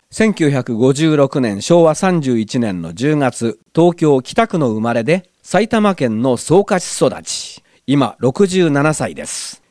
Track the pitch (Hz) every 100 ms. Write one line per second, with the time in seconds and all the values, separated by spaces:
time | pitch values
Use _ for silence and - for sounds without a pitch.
0 | _ - 220 190 151 139 120 113 131 139
1 | 160 151 135 151 120 98 - 170 165 151
2 | 190 175 135 117 107 127 117 90 82 85
3 | 139 151 131 - 117 - _ - 175 165
4 | 160 139 - - 226 175 131 110 113 117
5 | 117 180 - _ - 180 220 226 208 180
6 | 127 110 131 120 - 170 196 185 - -
7 | 143 92 - - - - _ _ - 139
8 | 117 - 123 - 196 185 170 143 151 151
9 | 117 - - - - - _